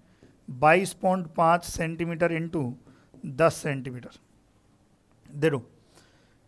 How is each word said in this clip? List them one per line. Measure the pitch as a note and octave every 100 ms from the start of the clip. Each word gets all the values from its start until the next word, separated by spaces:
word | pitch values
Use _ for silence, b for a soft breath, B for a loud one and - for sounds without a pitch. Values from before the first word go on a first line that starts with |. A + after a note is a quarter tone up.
| b b b b -
बाईस | B2+ D3+ F3 F#3
पॉइंट | - F#3+ F#3 D#3+ -
पाँच | E3 F3 E3+
सेंटीमीटर | - E3 E3 E3+ E3 E3+ E3
into | E3 E3 B2+ - b b b - D#3+
दस | B2+ C#3+ -
सेंटीमीटर। | D#3+ C3+ C3 B2 A2 - _ _ _ _ _ _ _ _ _ _ -
देखो | D3 D#3 C#3+ - _ b b b b b b